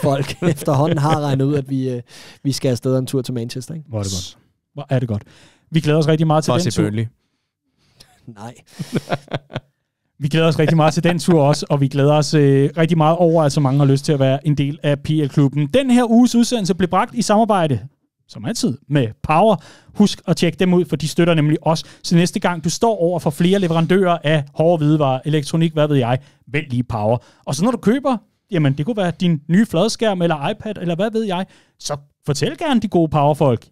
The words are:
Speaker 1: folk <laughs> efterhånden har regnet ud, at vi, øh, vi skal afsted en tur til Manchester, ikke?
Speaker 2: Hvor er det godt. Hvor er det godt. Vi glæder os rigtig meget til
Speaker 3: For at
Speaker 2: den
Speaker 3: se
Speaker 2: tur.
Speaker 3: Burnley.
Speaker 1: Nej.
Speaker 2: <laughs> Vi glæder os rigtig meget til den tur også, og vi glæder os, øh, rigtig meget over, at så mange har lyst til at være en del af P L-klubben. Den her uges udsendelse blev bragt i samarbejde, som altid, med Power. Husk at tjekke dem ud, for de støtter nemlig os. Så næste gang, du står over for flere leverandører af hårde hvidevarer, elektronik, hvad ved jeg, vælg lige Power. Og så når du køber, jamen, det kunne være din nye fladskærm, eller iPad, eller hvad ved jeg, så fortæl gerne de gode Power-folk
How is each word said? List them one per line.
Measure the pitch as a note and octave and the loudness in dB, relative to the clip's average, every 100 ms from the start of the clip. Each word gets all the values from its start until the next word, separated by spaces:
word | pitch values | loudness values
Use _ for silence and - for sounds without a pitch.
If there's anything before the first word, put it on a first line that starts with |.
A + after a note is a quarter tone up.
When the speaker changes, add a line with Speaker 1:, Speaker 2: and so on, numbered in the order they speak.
Speaker 1:
folk | D3+ C#3 C#3 - | -2 -2 -4 -4
<laughs> | F3 | -2
efterhånden | - - C#3 D#3+ D#3+ | -2 -2 0 0 0
har | D3 D#3 | 0 0
regnet | D3 C3+ C3+ | -2 -2 0
ud, | D3 | -2
at | C3+ | -4
vi, | C3+ B2+ | -4 -4
øh, | A#2+ - - - - | -6 -10 -20 -20 -8
vi | C#3 | -6
skal | B2+ C#3 | -2 -2
afsted | B2 C3 C3 | -2 -2 -2
en | B2+ | -2
tur | C3+ | -4
til | A#2+ | -4
Manchester, | B2 A#2 C3 - | -6 -8 -10 -12
ikke? | D#3+ D3 | -14 -10
Speaker 2:
Hvor | A2 | -6
er | |
det | G2 | -6
godt. | F#2 F2+ - _ _ _ | -6 -10 -18 _ _ _
Hvor | C#3+ C#3+ | -14 -4
er | C3 | -2
det | A#2+ | -2
godt. | - - - _ _ - | -6 -8 -20 _ _ -4
Vi | D#3+ | -2
glæder | D3 D#3 | 2 2
os | D3+ | 2
rigtig | D#3+ D#3+ | 2 2
meget | D3+ | 2
til | D3+ | 2
Speaker 3:
For | B2+ | 0
at | |
Speaker 2:
den | F3 | 0
Speaker 3:
se | - | -2
Speaker 2:
tur. | G#2 | -2
Speaker 3:
Burnley. | G#2+ A2+ _ _ _ _ _ _ _ _ _ _ _ - | -2 -6 _ _ _ _ _ _ _ _ _ _ _ -20
Speaker 1:
Nej. | G#2 A2+ C3+ _ - - | -18 -18 -18 _ -16 -10
Speaker 2:
<laughs> | A#3+ - - - - _ - _ _ _ _ _ - | -8 -6 -10 -8 -12 _ -16 _ _ _ _ _ -10
Vi | C#3+ | -4
glæder | D#3+ E3 | 0 0
os | D#3 | 2
rigtig | D#3 D#3+ | 2 2
meget | D#3 | 2
til | E3 | 2
den | E3+ F3 | 0 0
tur | - E3 | 2 2
også, | C#3+ D3 - | 4 0 -2
og | D3 | -2
vi | C#3 | 0
glæder | C#3+ C#3+ | 2 2
os, | D3+ C#3+ | 2 2
øh, | D#3 C#3 C3+ C#3+ E3 | 2 4 4 2 0
rigtig | E3 E3 | 0 2
meget | D3+ E3+ | 2 4
over, | E3+ E3 | 2 4
at | D3 | 2
så | D3 | 2
mange | C3+ C#3 | 2 2
har | C#3+ | 4
lyst | C3+ - | 2 0
til | |
at | C#3+ | 0
være | C3+ C3+ D3+ | 2 0 0
en | C#3+ | 0
del | C#3+ D#3 | -2 -2
af | D3+ C#3+ | -2 -2
P | C#3+ | -2
L-klubben. | D#3 C#3+ D#3 C#3 C3+ C#3+ | -2 0 2 2 2 -4
Den | A#3+ C4+ | -2 2
her | A#3+ A#3 | 2 4
uges | A#3 B3 A#3 | 4 4 4
udsendelse | A#3 A#3+ F3+ F3 | 0 0 -2 -2
blev | F3+ | -2
bragt | F3+ B3 A#3 | -2 -2 -4
i | |
samarbejde, | G3+ G#3 A3+ G3 D#3+ A2+ B2+ _ _ _ _ | 0 2 2 2 0 -2 -6 _ _ _ _
som | - A#2 | -12 -8
altid, | A3+ G3+ A2+ - | -4 -4 -4 -4
med | C#3+ A2 - | -2 -2 -4
Power. | - D#3 A3 F#3 - - _ - | -2 2 2 2 -4 -20 _ 2
Husk | G3+ - - | 2 0 -4
at | E3 | 0
tjekke | F3 - | 0 0
dem | F#3 | 2
ud, | F3+ F3 | 2 0
for | C#3+ | -4
de | D3+ | -4
støtter | - E3+ | 0 2
nemlig | D#3+ D3+ D3+ | 2 2 0
os. | D#3 D#3+ - - | 0 -2 -4 -12
Så | - E3+ | 0 2
næste | F3 G3 | 2 0
gang, | F#3 F3 | -4 -2
du | F3 | -4
står | - A#3 G3 | 0 0 0
over | E3+ F3 | 0 0
for | E3 | -4
flere | - F3+ G3 | 0 2 2
leverandører | F3 E3 E3 F#3 F3+ E3 | 2 0 2 2 2 0
af | D3 D#3 C#3+ | 0 0 -2
hårde | - E3 E3+ | 0 2 2
hvidevarer, | D3 D#3 C3+ C3 D3+ | 2 2 2 0 -2
elektronik, | D3+ C#3 E3 E3 | -4 -2 0 0
hvad | D#3 D3+ | 0 2
ved | C#3 | 2
jeg, | A#2 C3+ - _ - | 2 -2 -4 _ -8
vælg | C#3+ D3+ | -8 -4
lige | B2 | -4
Power. | A#2+ A2 G#2+ A#2+ - _ - | -4 -2 0 0 -4 _ -8
Og | C3 | -2
så | |
når | A3 | -2
du | A#3+ | 0
køber, | G3+ C4+ C#4 A#3+ _ _ - | 0 0 0 -4 _ _ -6
jamen, | F3+ C#3+ | 0 0
det | C#3 D3 | 0 -4
kunne | G#3+ | -2
være | F3+ - | -4 0
din | F3+ D3+ - | 0 0 0
nye | F3 A#3 | 2 2
fladskærm, | E3 A3 - A3 F#3 | 0 -2 0 -2 0
eller | E3+ D3+ D3+ | -2 -2 -4
iPad, | A3 A3 - | -6 -8 -8
eller | F3 E3 | -6 -4
hvad | A3 | -4
ved | A3 | -4
jeg, | A3 F3+ F#3+ _ _ _ | -4 -4 -8 _ _ _
så | - D3 - _ - | -10 -10 -12 _ -6
fortæl | C#3 B3+ D#4+ | -4 -4 -4
gerne | D#4+ A#3 | -2 0
de | G3+ | 0
gode | F3+ D#3+ | 0 2
Power-folk | D3+ C#3+ D3+ D3 A2+ - | 2 2 2 2 0 -4